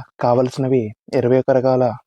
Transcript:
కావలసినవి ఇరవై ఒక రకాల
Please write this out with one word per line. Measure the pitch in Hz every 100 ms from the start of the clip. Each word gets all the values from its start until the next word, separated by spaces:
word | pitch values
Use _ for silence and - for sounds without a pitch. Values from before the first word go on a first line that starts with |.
| - -
కావలసినవి | 123 120 127 - 131 131 107 - -
ఇరవై | 131 120 131
ఒక | 131
రకాల | 131 131 127 123 101